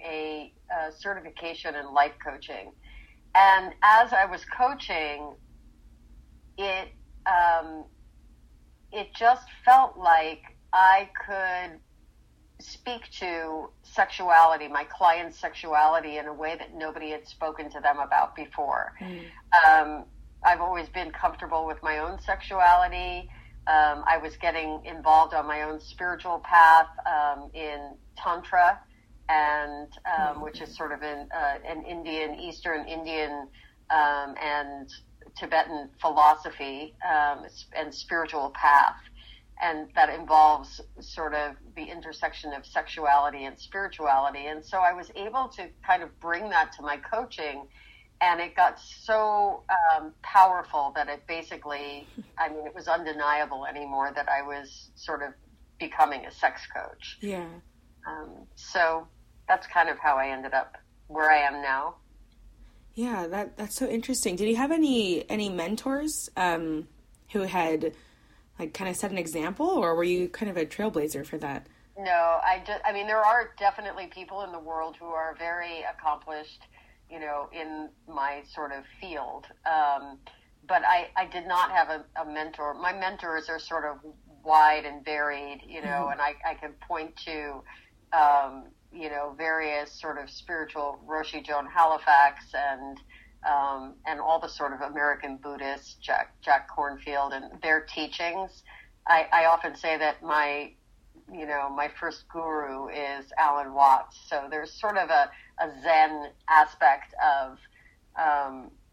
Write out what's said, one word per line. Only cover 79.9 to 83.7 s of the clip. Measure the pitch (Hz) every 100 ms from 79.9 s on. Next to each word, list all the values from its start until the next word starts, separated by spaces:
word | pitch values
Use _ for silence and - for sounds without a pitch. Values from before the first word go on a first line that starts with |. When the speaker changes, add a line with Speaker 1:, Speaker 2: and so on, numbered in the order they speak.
| 139 139 139 - - _ _ 147
Speaker 1:
but | 180
I, | - 180 165 185
I | 185
did | 180 170
not | 180 180
have | 185 156
a, | 156 - 160
a | 156
mentor. | 151 156 156 147
My | 143 180
mentors | 190 190 202 175 160 156
are | 160
sort | -